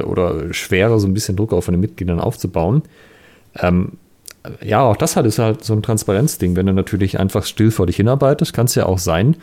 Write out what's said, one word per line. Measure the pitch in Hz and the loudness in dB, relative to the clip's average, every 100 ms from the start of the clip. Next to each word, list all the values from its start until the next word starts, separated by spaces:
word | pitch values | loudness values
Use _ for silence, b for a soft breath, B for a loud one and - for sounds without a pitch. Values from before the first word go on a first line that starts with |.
oder | - 87 90 80 87 | 0 0 -2 -2 -6
schwerer, | - - 92 110 113 | -8 -2 2 4 4
so | 98 | 2
ein | |
bisschen | 95 - 95 | 0 -2 -2
Druck | 107 | 0
auch | 90 | 0
von | 87 | 0
den | 87 | 0
Mitgliedern | 104 - 90 85 | -2 -4 -4 -2
aufzubauen. | - - 92 85 82 139 - b b b b b b - | -2 -4 -4 -2 0 0 -2 b b b b b b -4
Ähm, | 90 90 101 - _ _ - - - - | 0 2 0 -6 _ _ -20 -20 -18 -12
ja, | 104 107 | -2 2
auch | 131 104 | 2 2
das | 165 | 0
halt | - 120 | 0 0
ist | 107 | 2
halt | 113 107 | 0 -2
so | - | -2
ein | 107 | -2
Transparenzding. | 107 110 - 98 151 - 90 90 | 0 -2 0 0 0 0 -2 0
Wenn | 95 | 2
du | |
natürlich | 95 92 98 98 98 | 0 0 -2 -2 0
einfach | 98 104 | -2 -2
still | - - 110 | -4 0 2
vor | - 90 | 2 0
dich | |
hinarbeitest, | 87 107 139 139 - 165 | 2 2 2 2 2 -2
kann's | - 117 | 0 0
ja | 127 95 | 0 0
auch | 95 | 0
sein, | 90 82 117 160 | 0 2 2 0